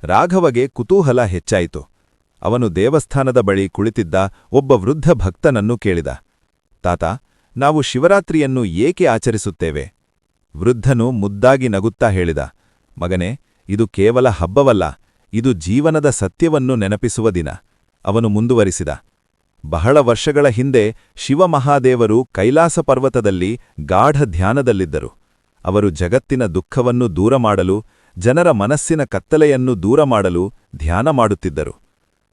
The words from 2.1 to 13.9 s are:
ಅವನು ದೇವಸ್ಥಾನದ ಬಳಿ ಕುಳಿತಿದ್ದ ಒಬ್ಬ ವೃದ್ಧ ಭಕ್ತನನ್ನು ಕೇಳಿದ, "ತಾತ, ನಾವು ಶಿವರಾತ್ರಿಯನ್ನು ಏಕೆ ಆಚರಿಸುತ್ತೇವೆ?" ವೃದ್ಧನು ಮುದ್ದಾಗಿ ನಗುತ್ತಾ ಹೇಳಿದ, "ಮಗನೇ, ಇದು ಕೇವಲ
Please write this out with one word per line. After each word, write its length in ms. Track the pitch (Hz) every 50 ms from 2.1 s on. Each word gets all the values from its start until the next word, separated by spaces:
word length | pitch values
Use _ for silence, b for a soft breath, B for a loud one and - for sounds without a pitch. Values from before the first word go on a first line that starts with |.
| _ _ _ _ _ _
ಅವನು 340 | - 95 117 123 123 104 80
ದೇವಸ್ಥಾನದ 640 | 92 104 127 156 151 - - - 139 131 131 123 127
ಬಳಿ 300 | 101 101 98 98 98 92
ಕುಳಿತಿದ್ದ 640 | - - 101 113 - 117 101 80 95 95 98 98 b b b b
ಒಬ್ಬ 200 | - 139 139 135
ವೃದ್ಧ 400 | 131 104 92 117 156 156 117 165
ಭಕ್ತನನ್ನು 680 | 156 110 87 95 - _ - 156 131 107 101 110 120
ಕೇಳಿದ, 300 | 104 - 101 90 85 71 67 64 - _ _ _ _ _ _ _ _ _ _ _ _
"ತಾತ, 220 | - 90 87 - 85 80 107 - _ _ _ _ _ _ -
ನಾವು 240 | 117 135 147 156 151
ಶಿವರಾತ್ರಿಯನ್ನು 840 | 131 - - 127 151 175 202 196 - - 160 156 143 131 131 127 113
ಏಕೆ 400 | 92 80 90 120 170 180 - 180
ಆಚರಿಸುತ್ತೇವೆ?" 880 | 135 113 110 - 123 110 104 - 101 87 - 87 80 73 73 65 - - _ _ _ _ _ _ _ _ _ _ _ -
ವೃದ್ಧನು 540 | 73 92 117 127 113 - 135 131 117 113 127
ಮುದ್ದಾಗಿ 560 | 127 107 98 101 101 101 123 127 139 135 127
ನಗುತ್ತಾ 420 | 120 101 95 98 113 - - 123 110
ಹೇಳಿದ, 420 | 95 92 87 82 78 73 65 - - _ _ _ _ _ _ _ _
"ಮಗನೇ, 420 | - 87 87 92 90 90 98 123 - _ _ _ _ _ -
ಇದು 180 | 98 104 117
ಕೇವಲ 420 | -